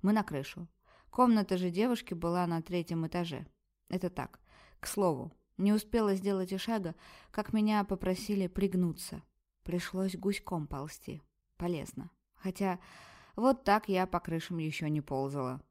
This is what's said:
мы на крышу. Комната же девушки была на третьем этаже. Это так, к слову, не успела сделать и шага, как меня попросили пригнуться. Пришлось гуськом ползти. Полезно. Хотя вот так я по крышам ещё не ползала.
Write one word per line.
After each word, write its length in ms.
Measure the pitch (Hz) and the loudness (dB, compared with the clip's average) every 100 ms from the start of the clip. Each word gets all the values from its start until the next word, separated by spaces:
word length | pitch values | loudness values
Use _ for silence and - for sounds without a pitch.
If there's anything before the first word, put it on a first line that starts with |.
мы 100 | 190 | 4
на 100 | 214 | 2
крышу. 460 | 185 147 139 - 170 _ _ _ _ | 2 -4 -6 -12 -16 _ _ _ _
Комната 460 | - 247 220 190 185 | 4 6 6 4 0
же 140 | 180 | 0
девушки 440 | 175 240 240 - | 2 2 0 -4
была 320 | 170 170 175 175 | -4 0 0 0
на 160 | 165 | -2
третьем 420 | 160 180 165 165 160 | -2 -4 -2 -2 -2
этаже. 360 | 175 170 135 151 _ _ _ _ | -2 -4 -6 -10 _ _ _ _
Это 200 | 180 180 | -4 -2
так, 300 | 180 127 - _ - - - | -4 -8 -12 _ -20 -20 -12
к 80 | - | -6
слову, 460 | - 185 135 156 - _ - | 0 2 2 -6 -14 _ 0
не 140 | 196 | 4
успела 420 | 208 - 233 214 | 4 2 2 2
сделать 380 | 190 196 196 185 | 2 0 0 -2
и 60 | 190 | -4
шага, 360 | 226 226 170 160 - - - | -2 -4 -4 -10 -18 -20 -10
как 200 | - 208 | -6 -2
меня 300 | 220 214 214 | 2 4 2
попросили 640 | 202 185 185 185 - 202 180 | 0 -2 0 -2 0 0 0
пригнуться. 760 | 190 196 180 175 - - - - _ _ _ | 0 0 2 2 0 -10 -12 -14 _ _ _
Пришлось 500 | - 175 - 185 190 | -6 -4 -4 -4 -4
гуськом 540 | 180 196 196 - 170 147 | -2 -2 -2 -4 -6 -4
ползти. 540 | 135 151 - - 151 _ _ _ _ | -8 -8 -12 -12 -14 _ _ _ _
Полезно. 520 | 175 165 - - - _ _ _ | -4 -2 -6 -10 -14 _ _ _
Хотя 420 | 190 - 196 180 - - - - - | -8 -2 -2 -2 -8 -20 -20 -20 -14
вот 300 | - 247 262 | 2 4 4
так 240 | - 208 208 | 4 4 4
я 180 | 185 185 | 0 2
по 140 | 175 | -2
крышам 380 | - 165 - 170 | -2 -4 -4 -4
ещё 280 | 156 147 156 | -2 -2 -2
не 140 | 151 | -2
ползала. 600 | 143 135 139 143 127 131 - | -2 -2 -2 -2 -4 -6 -14